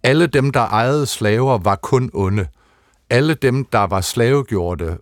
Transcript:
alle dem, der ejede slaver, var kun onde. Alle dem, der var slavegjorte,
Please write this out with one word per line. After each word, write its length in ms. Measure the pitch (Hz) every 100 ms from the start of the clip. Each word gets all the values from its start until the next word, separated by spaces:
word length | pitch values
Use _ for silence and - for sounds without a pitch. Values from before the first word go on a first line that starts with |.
alle 240 | 123 151 165
dem, 240 | 143 135
der 80 | 131
ejede 460 | 113 107 120 151 135
slaver, 520 | - 104 107 135 117
var 180 | 95 98
kun 340 | - 131 127
onde. 340 | - 95 101 90 _ _ _ _ _ -
Alle 240 | 120 156
dem, 320 | 156 131 131 127
der 140 | 113
var 180 | 98 95
slavegjorte, 960 | 90 120 117 143 - 101 87 87 82 85